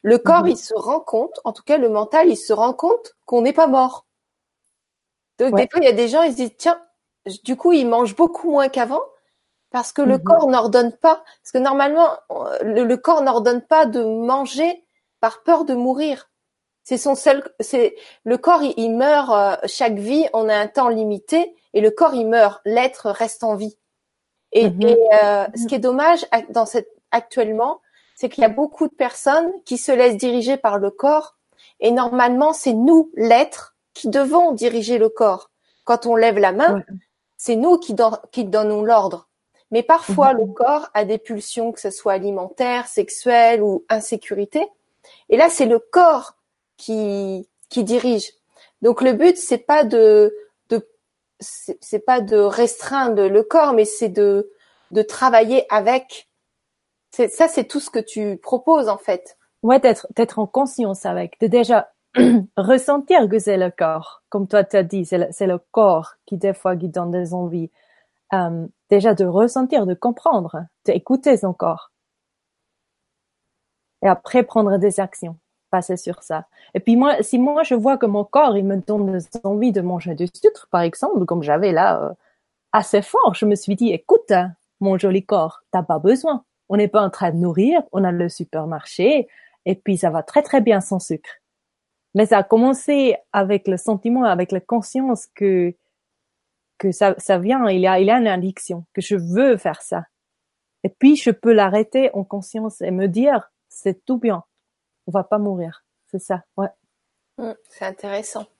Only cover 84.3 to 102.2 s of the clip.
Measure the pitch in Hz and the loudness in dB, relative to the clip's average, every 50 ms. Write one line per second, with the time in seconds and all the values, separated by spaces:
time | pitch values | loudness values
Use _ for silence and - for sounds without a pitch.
84.3 | 214 180 180 180 170 _ _ _ _ _ 196 196 190 180 - 196 185 196 190 - | 0 0 0 -2 -10 _ _ _ _ _ -2 -2 -2 0 0 0 0 -2 -2 -2
85.3 | 208 190 160 160 - - _ _ - 185 165 - 165 156 151 190 254 254 - 320 | -2 -2 -2 -4 -6 -14 _ _ -6 -6 -4 -2 -4 0 2 0 0 2 0 -4
86.3 | 285 240 _ _ _ _ _ _ 196 208 208 202 - 214 202 190 - - 202 175 | -6 -6 _ _ _ _ _ _ -2 -2 -2 0 0 0 0 0 -4 -4 -6 -4
87.3 | 156 170 175 175 165 180 202 262 330 339 - _ - 190 190 180 175 175 175 175 | -2 -2 -4 -2 0 0 0 2 0 0 -2 _ -4 -4 -2 -2 -2 -4 -4 -6
88.3 | - - 170 _ - 160 156 160 160 151 - - - - 180 240 302 285 240 _ | -6 -10 -14 _ -8 -8 -8 -8 -10 -12 -14 -14 -6 0 0 2 2 0 -2 _
89.3 | _ _ _ _ _ _ _ 185 190 - _ - 196 170 - 170 156 165 151 - | _ _ _ _ _ _ _ -6 -6 -4 _ -4 -4 -2 -2 -2 -2 -4 -8 0
90.3 | - 294 294 - - 269 214 233 214 196 190 - 196 180 - - 160 151 _ - | -2 -2 0 2 0 0 2 2 2 0 0 -4 -6 -6 -6 -8 -10 -10 _ -18
91.3 | - _ _ _ _ _ _ _ _ _ _ _ _ _ _ _ _ 196 220 214 | -20 _ _ _ _ _ _ _ _ _ _ _ _ _ _ _ _ 0 2 2
92.3 | 233 202 196 - 226 220 240 262 269 269 - - 294 277 269 254 208 - _ _ | 2 0 2 2 2 4 4 2 0 -2 -2 -2 0 2 2 0 0 -2 _ _
93.3 | - 208 196 190 208 190 _ 202 185 180 - - 214 190 _ 233 240 262 247 220 | -4 -4 -2 0 -2 -2 _ -4 -6 -4 -2 -4 -4 -4 _ -2 -2 0 0 0
94.3 | 180 175 180 - 196 185 - - 240 233 202 - - 262 262 262 240 196 - _ | 0 0 -2 -4 -4 -8 -6 -4 -4 -4 -4 -6 -6 -4 -2 -2 -4 -6 -6 _
95.3 | _ - 202 196 190 180 175 175 175 _ _ _ _ _ _ _ _ _ _ _ | _ -4 -2 0 0 0 -2 -2 -6 _ _ _ _ _ _ _ _ _ _ _
96.3 | _ _ _ _ _ _ _ _ _ _ - 196 175 - 208 196 190 - - - | _ _ _ _ _ _ _ _ _ _ -6 -6 -2 0 0 0 0 -2 -2 -2
97.3 | 196 175 180 208 254 262 240 214 190 185 185 185 185 185 196 196 226 240 226 220 | -2 0 0 -2 -2 0 0 0 0 0 2 2 2 2 2 4 2 2 2 0
98.3 | 190 180 180 190 185 - - - 180 170 165 _ _ 196 185 - 208 185 170 170 | -2 -2 -4 -6 -8 -10 -12 -12 -12 -12 -12 _ _ -10 -6 -4 -4 -4 -4 -4
99.3 | 175 214 262 277 240 185 - 165 151 - - - - 170 165 _ _ _ _ _ | -2 0 2 2 2 0 -2 -8 -8 -8 -10 -10 -8 -8 -10 _ _ _ _ _
100.3 | _ _ _ _ _ _ _ _ _ _ - 190 _ _ - 269 302 285 - 247 | _ _ _ _ _ _ _ _ _ _ -10 -10 _ _ 6 6 6 6 2 -2
101.3 | 214 _ - 226 233 214 202 190 190 214 220 214 - 262 269 254 - 202 | -2 _ 2 4 4 4 4 2 0 -2 -2 0 0 0 0 0 -2 -4